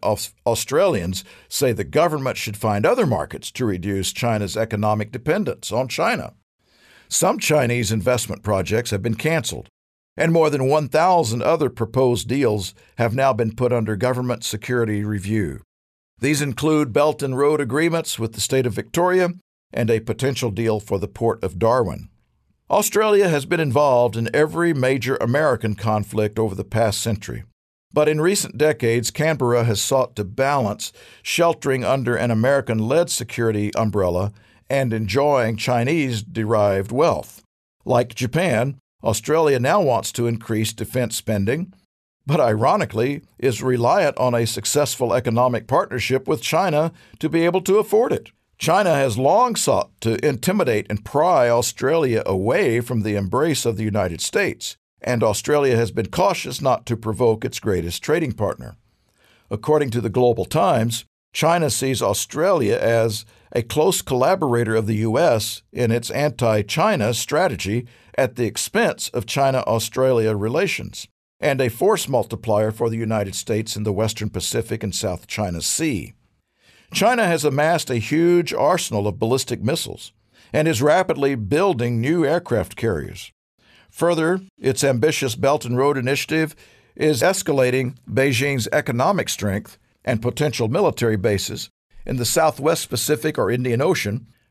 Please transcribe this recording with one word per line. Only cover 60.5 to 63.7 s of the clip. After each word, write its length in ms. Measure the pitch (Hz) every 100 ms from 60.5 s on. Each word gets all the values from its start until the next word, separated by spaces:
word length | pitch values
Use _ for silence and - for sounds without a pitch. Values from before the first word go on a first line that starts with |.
| 156 190 131 117 117 - _ _
China 360 | - 151 170 147
sees 320 | - 135 131
Australia 720 | 104 110 - 147 180 175 104 92
as 440 | 113 117 113 107 - _ _
a 80 | 123
close 400 | 113